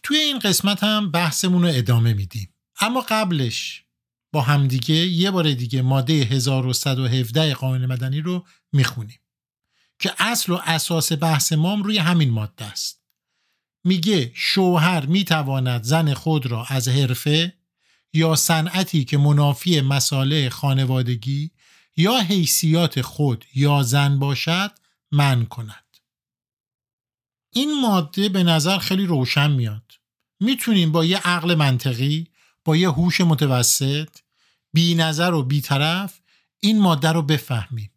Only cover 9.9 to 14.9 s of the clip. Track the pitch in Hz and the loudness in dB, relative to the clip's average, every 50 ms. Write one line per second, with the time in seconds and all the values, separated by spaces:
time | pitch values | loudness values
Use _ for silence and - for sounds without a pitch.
9.9 | _ _ - - - - 175 220 240 226 - - 175 180 165 160 165 156 - - | _ _ -8 -8 -2 -2 -2 0 0 -2 -2 -2 -4 -4 -2 -2 -2 -2 0 -2
10.9 | 175 160 147 - 165 147 160 160 160 139 - - 165 151 156 180 208 208 196 202 | -2 -2 0 -2 -2 -2 0 0 0 0 0 0 0 0 0 0 0 -2 -2 -2
11.9 | 214 208 156 170 180 170 151 131 117 110 107 107 _ - 110 101 - - - - | -2 0 0 2 2 2 2 2 0 -2 -4 -6 _ -14 -14 -12 -10 -10 -10 -10
12.9 | - _ _ _ _ _ _ _ _ _ _ _ _ _ _ _ _ _ _ 175 | -12 _ _ _ _ _ _ _ _ _ _ _ _ _ _ _ _ _ _ 0
13.9 | 190 180 160 208 208 175 127 120 - - - - - 196 190 180 175 165 151 180 | 0 0 2 2 2 2 0 -2 -4 -6 -4 -2 0 2 2 4 4 4 2 2